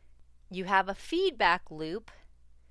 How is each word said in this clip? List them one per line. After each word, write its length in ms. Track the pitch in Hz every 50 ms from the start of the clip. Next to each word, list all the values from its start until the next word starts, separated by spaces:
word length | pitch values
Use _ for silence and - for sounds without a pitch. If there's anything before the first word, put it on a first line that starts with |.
| - - - - - - - - - -
you 140 | 180 185 185
have 240 | 185 202 190 190 196
a 60 | 190
feedback 760 | - - - 330 349 392 370 269 226 202 170 175 180 - -
loop 400 | 156 156 156 160 175 226 - - - - - - - - - - - - - -